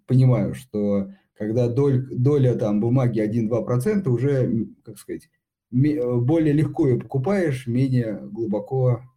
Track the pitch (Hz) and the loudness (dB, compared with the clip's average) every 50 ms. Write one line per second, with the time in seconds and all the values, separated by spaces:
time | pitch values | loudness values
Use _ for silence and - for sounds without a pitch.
0 | _ - 127 131 131 127 120 107 95 - - - - - - 104 104 101 101 101 | _ 0 4 4 6 4 4 2 0 -2 -4 -8 -10 -8 -4 -2 0 0 0 0
1 | 98 98 - - _ _ _ - 107 107 110 123 127 120 113 131 143 143 131 123 | -2 -4 -10 -20 _ _ _ -8 -6 -2 0 0 0 0 0 0 2 2 2 0
2 | 127 - - 127 123 143 147 139 127 127 117 98 113 104 104 104 113 120 123 135 | -2 -4 -2 0 2 2 4 4 4 2 2 0 0 0 0 0 0 2 2 2
3 | 127 110 104 110 107 107 107 120 110 107 117 113 104 - 123 120 123 214 214 196 | 2 0 0 0 -2 0 0 -2 -2 0 -2 -2 -2 -2 -2 -2 0 0 0 0
4 | 190 135 120 117 127 143 143 131 123 - - 113 101 - - _ _ - - - | 0 0 0 0 0 0 0 0 0 0 -2 -2 -4 -6 -10 _ _ -20 -20 -16
5 | - - 165 165 - _ _ _ _ _ _ _ _ _ 113 127 139 151 147 120 | -14 -12 -12 -12 -14 _ _ _ _ _ _ _ _ _ 0 2 2 2 2 0
6 | 123 123 123 120 120 131 160 165 156 151 143 151 147 - - - 160 135 123 - | -2 -2 0 0 0 2 2 2 2 2 2 2 0 0 0 0 0 2 0 0
7 | - - - 131 127 190 202 196 175 151 131 127 - 120 117 127 135 131 127 123 | -2 -4 -6 -4 -2 0 0 0 0 -2 -2 -4 -4 -2 0 0 0 2 2 0
8 | 113 110 101 98 65 - 104 113 117 104 104 104 101 - 135 131 127 127 120 120 | 0 -2 -4 -8 -10 -10 -8 -6 -4 -4 -4 -4 -4 -4 -2 0 2 2 0 0
9 | - - _ | -4 -12 _